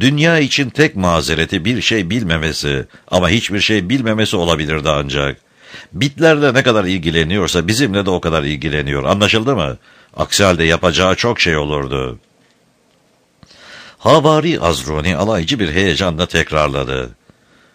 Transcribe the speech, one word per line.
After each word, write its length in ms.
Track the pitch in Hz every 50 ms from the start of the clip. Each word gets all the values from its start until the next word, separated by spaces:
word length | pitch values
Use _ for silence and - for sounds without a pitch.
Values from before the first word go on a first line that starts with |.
Dünya 380 | 98 131 147 147 156 170 165 160
için 320 | 143 127 - - 143 120
tek 260 | - - 156 156 -
mazereti 680 | 98 92 87 82 80 73 - 82 76 82 - 101 92 78
bir 180 | 107 127 107
şey 280 | - - 113 110 92 82
bilmemesi 760 | 107 123 110 85 82 80 78 80 73 - - 73 69 67 62 - _ - _ -
ama 200 | - 92 90 82
hiçbir 320 | 98 117 - - 101 101
şey 280 | 92 - 110 104 92 90
bilmemesi 480 | 123 135 120 113 107 110 110 - -
olabilirdi 540 | 95 85 85 82 76 78 73 78 78 73 78
ancak. 500 | 76 73 73 69 69 73 71 69 67 - _ _ _ _ - - - - - -
Bitlerle 640 | - 85 123 143 143 - 160 160 156 147 147 139 113
ne 80 | 131
kadar 220 | - 127 113 107 95
ilgileniyorsa 840 | 90 95 92 78 85 78 82 80 78 95 104 87 78 - 87 78 87
bizimle 380 | 107 117 143 110 95 101 98
de 40 | 98
o 100 | 90 87
kadar 220 | - 85 80 78
ilgileniyor, 640 | 69 73 76 69 78 80 71 76 73 71 69 69 65
anlaşıldı 520 | 71 95 101 104 98 - 113 110 131 139
mı? 200 | 104 78 67 62 - _ - - - - _ -
Aksi 280 | - 80 - - - 101
halde 200 | 95 90 80 82
yapacağı 500 | 80 82 80 - 87 76 76 92 92 92
çok 260 | - - 120 113 -
şey 160 | - 87 80
olurdu. 640 | 76 73 73 76 73 69 65 67 67 65 62 60 - _ _ _ _ _ _ _ _ _ _ _ _ _ _ _ _ _ _ _ _ _ _ _ _ - _ - - - - - - - - - _
Havari 640 | - 113 139 160 139 156 156 156 151 175 156 -
Azruni 560 | - 85 80 65 64 71 78 76 73 90 87
alaycı 420 | 71 95 107 110 92 82 82 143 120
bir 140 | 98 80
heyecanla 540 | 76 90 98 95 78 78 95 90 80 78 90
tekrarladı. 840 | - - 82 78 - 76 76 76 73 67 69 67 60 65 65 64 60 55 _ _ _ _ _ _ _ _ _ _ _ _